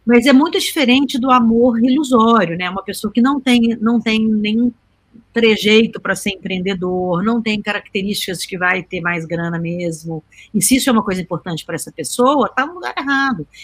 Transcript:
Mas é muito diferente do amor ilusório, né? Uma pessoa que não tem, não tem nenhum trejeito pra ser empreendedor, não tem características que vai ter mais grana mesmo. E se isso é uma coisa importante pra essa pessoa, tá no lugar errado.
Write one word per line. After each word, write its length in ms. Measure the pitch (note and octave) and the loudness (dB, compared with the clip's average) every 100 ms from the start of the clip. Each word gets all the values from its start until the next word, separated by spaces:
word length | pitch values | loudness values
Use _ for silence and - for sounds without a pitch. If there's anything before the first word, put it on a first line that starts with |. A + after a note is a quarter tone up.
Mas 220 | A3 A#3+ C#4+ | 2 4 6
é 60 | |
muito 260 | C4 D#4+ F4+ | 4 4 0
diferente 600 | - E4 B3 C4 C4+ B3+ | -2 -2 2 2 2 -2
do 120 | C4 | 2
amor 480 | B3+ A3+ A3+ B3 A3+ | 4 4 4 4 4
ilusório, 800 | B3+ C4+ C4+ B3 A3+ A#3 E3+ E3+ | 2 2 2 4 4 4 2 -2
né? 120 | F3+ | -4
Uma 140 | F#3+ | -6
pessoa 300 | - G3 G#3 | -8 -8 -4
que 80 | A#3 | 0
não 180 | B3 C#4+ | 0 0
tem, 380 | C4 A#3+ A#3 A3+ | 2 2 2 0
não 200 | A3 A#3 | 0 0
tem 260 | A3 A3 A3 | 0 0 0
nenhum 460 | G#3+ G#3+ A3 A#3+ - _ _ _ - _ | 0 0 0 -2 -4 _ _ _ -20 _
trejeito 680 | A#3 A3+ G#3 G3+ G#3+ G#3+ F#3+ | 0 2 4 4 4 4 -2
pra 160 | G3 F#3+ | -6 -4
ser 140 | G3+ | -4
empreendedor, 920 | F#3+ F#3 F#3 F#3 F#3+ F3+ F3+ F3+ E3+ | -8 -6 -4 -4 -4 -2 -2 -2 -2
não 180 | G#3 A#3 | 0 -2
tem 200 | A3 G#3+ | -2 -4
características 840 | G#3 G3+ - G3+ G3 G3 - E3 | -4 -6 -6 -6 -4 -6 -6 -8
que 140 | - F#3 | -8 -4
vai 240 | F3+ F#3 | -2 -2
ter 180 | F#3+ F3+ | -6 -6
mais 240 | E3+ F3 | -4 -4
grana 340 | D#3+ E3+ E3+ E3+ | -6 -4 -4 -4
mesmo. 640 | E3 F3 E3+ D#3+ E3 D#3+ _ - - | -4 -4 -6 -6 -8 -10 _ -20 -6
E 60 | G#3 | -2
se 160 | - B3 | 2 2
isso 120 | - | 2
é 40 | |
uma 100 | A3+ | 2
coisa 180 | G#3 F#3 | 0 -4
importante 420 | E3+ E3+ F#3 D#3+ | -4 -8 -6 -10
pra 100 | - | -8
essa 180 | E3 - | -10 -10
pessoa, 560 | - D3+ - B3 D4 G3+ | -12 -10 0 2 2 0
tá 180 | - D4 | -2 -6
no 80 | |
lugar 200 | F4+ - - | -6 -10 -8
errado. 500 | C4+ C4+ C4+ F#3+ D3 - | -4 -2 -2 -4 -10 -16